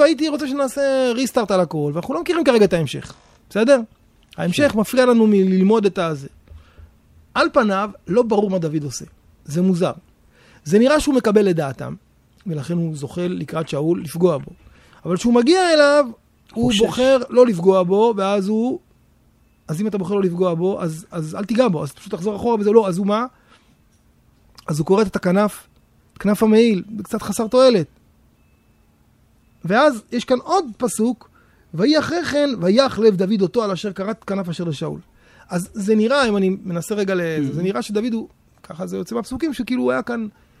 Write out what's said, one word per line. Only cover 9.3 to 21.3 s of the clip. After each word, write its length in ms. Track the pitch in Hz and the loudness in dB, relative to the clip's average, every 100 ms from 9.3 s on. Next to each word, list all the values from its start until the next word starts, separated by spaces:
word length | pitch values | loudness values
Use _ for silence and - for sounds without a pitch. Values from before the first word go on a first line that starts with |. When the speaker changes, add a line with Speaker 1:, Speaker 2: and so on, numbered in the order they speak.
| _ - | _ -6
Speaker 1:
זה 160 | 151 | 0
מוזר. 300 | 190 170 170 - _ _ _ _ _ _ | 0 0 -2 -4 _ _ _ _ _ _
זה 160 | 143 196 | 0 4
נראה 200 | 254 302 | 4 4
שהוא 160 | 302 262 | 2 0
מקבל 340 | 220 214 190 | 2 4 2
את 60 | 165 | 0
דעתם, 400 | 139 127 131 160 _ _ _ _ 202 | -4 -8 -12 -14 _ _ _ _ -10
ולכן 260 | 156 135 | -8 -4
הוא 220 | 175 165 151 | -4 -4 -6
זוחל 320 | 139 175 180 180 | -10 -6 -6 -6
לקראת 300 | 156 160 160 | -6 -8 -6
שאול 320 | 139 156 175 | -2 -2 -2
לפגוע 360 | 165 165 180 143 | -4 0 0 0
בו. 140 | - - - - _ - 156 | -6 -18 -20 -20 _ -12 -4
אבל 120 | 180 | -2
כשהוא 160 | 233 | 4
מגיע 400 | 240 240 370 359 | 4 6 4 4
אליו, 320 | 311 285 294 254 226 _ _ _ | 4 6 4 0 -6 _ _ _
הוא 120 | 226 247 | -2 0
Speaker 2:
חושש. 80 | 202 | 2
Speaker 1:
בוחר 360 | 220 - 262 262 - | 0 2 2 2 2
לא 160 | 233 247 | 4 4
לפגוע 380 | 175 185 190 | 4 2 4
בו, 300 | 180 196 226 202 | 2 2 2 2
ואז 300 | 190 202 190 | -2 -2 0
הוא, 320 | 220 247 339 - _ _ _ _ _ _ _ - | -2 -2 -4 -12 _ _ _ _ _ _ _ -10
"אז 140 | 160 | -6
אם 60 | 214 | -4
אתה 100 | 202 | -4
בוחר 160 | 175 | -2
לא 80 | 202 | 0
לפגוע 320 | 185 170 185 | 0 0 -2
בו, 280 | 165 185 196 | 0 -2 -2
אז, 240 | 175 160 - | -6 -8 -12
אז 240 | 175 156 | -10 -8